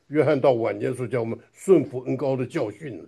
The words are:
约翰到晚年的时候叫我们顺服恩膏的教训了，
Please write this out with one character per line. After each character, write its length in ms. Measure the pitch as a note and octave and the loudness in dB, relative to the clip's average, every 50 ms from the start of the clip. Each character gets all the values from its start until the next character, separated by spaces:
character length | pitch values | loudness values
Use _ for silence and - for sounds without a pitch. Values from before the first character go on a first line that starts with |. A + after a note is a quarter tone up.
| _ - | _ -4
约 160 | C#3+ D#3 C3+ | 0 2 2
翰 160 | D3 D3+ C3+ | 2 2 4
到 120 | C3+ C#3+ B2 | 4 4 4
晚 240 | A2+ A2+ A2 G2+ G#2 | 4 2 -2 -2 -2
年 140 | A2+ C3 | -4 -4
的 40 | B2 | -4
时 60 | B2+ | -4
候 60 | B2+ G#2 | -6 -4
叫 120 | B2+ A#2+ | -2 -4
我 60 | A2+ | -2
们 120 | A2+ A2+ A2+ - _ | -4 -6 -8 -10 _
顺 320 | _ - - F#3+ F#3 D3+ C3 | _ -10 4 6 6 6 6
服 180 | - B2 B2+ B2+ | 2 -6 -8 -4
恩 120 | C3+ C3+ | -4 -4
膏 200 | B2 D3 C3+ C3+ | -2 -2 -2 -2
的 100 | B2+ B2+ | -2 -4
教 240 | - - D#3+ B2 G#2 | -4 -4 -4 -4 -4
训 280 | G2+ - D#3+ C#3 G#2 D#2+ | -6 -10 -12 -12 -12 -12
了， 80 | D#2+ | -16